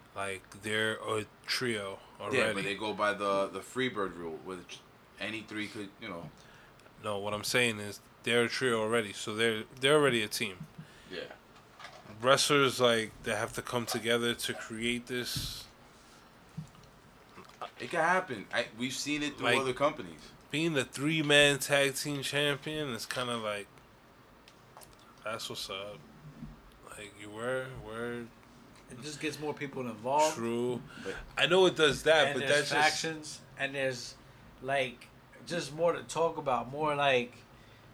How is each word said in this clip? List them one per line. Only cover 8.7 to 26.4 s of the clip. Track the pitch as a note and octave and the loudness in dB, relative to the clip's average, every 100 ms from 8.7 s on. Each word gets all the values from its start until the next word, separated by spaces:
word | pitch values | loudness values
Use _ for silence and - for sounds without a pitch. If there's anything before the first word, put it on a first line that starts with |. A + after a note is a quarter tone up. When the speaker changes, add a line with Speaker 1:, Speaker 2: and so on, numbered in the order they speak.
| A2+ | 2
Speaker 1:
already, | A2 A#2 G#2 | 2 0 0
so | G2+ - G#2+ | -6 -6 0
they're, | A#2 A2 A2+ - | 2 2 -4 0
they're | C3+ D3+ | 6 6
already | C#3+ A#2+ | 6 4
a | G#2+ | 0
team. | - A2 F#2 - - - - - | -2 -4 -6 -14 -16 -18 -18 -12
Speaker 2:
Yeah. | F2+ - - - - - - - - - G#2+ | -10 -10 -14 -20 -20 -20 -18 -18 -18 -18 0
Speaker 1:
Wrestlers, | B2 C3+ - D3 C3+ A#2 | 6 6 8 6 6 6
like, | B2 A#2 G#2+ - | 6 6 0 -6
they | - G#2+ | -4 -2
have | A2+ | -2
to | - | -4
come | - B2 A2+ | -4 -4 -2
together | A#2+ A2 A#2 A#2+ | -2 2 2 2
to | A#2 - | 0 -4
create | A2+ - A2+ A#2 A#2+ A#2+ | -6 -8 -4 -2 -2 -4
this. | B2 A#2 - - - - - - - - - - - - - - - - - - - - - - - - - | -6 -4 -4 -6 -8 -14 -20 -20 -20 -20 -20 -20 -20 -18 -14 -14 -16 -20 -20 -20 -20 -20 -20 -20 -16 -16 -12
Speaker 2:
It | B2 | -6
can | E3+ | 0
happen. | E3 F#3 F3+ A2+ - | 2 2 0 -8 -4
I, | A2+ A2+ G#2+ | -4 -4 -4
we've | B2+ | -6
seen | C3 C#3+ D3 | -4 -4 -2
it | D3 C#3+ | -4 -2
through | A#2+ | 2
Speaker 1:
Like, | B2 | 2
Speaker 2:
other | C3 | 2
companies. | B2 C#3+ D3 F#2 D#2 - - - | 2 0 0 -10 -14 -18 -20 -6
Speaker 1:
being | D3 E3 | -2 0
the | D3+ | 2
three-man | A#2+ - C#3+ D#3+ D3 D3 C#3+ C#3 | 0 -2 0 2 6 8 8 6
tag | - C#3+ C#3 C3 | 2 4 4 0
team | D3 C#3+ | -4 -4
champion | C3 C#3+ D3 C#3 - D#3 D3 | -2 0 0 0 -4 -6 -4
is | A2+ - | -6 -6
kinda | - B2 A#2 | -4 -2 -2
like, | G#2+ G2+ G2 - - - - - - - - - - - - - - - | -4 -6 -8 -18 -20 -20 -20 -20 -20 -20 -20 -20 -20 -20 -20 -20 -20 -14
that's | A2 A2 - | -10 -8 -8
what's | A2+ - | -10 -8
up. | G2 G2+ G2+ D2 - - - | -8 -10 -14 -18 -20 -20 -16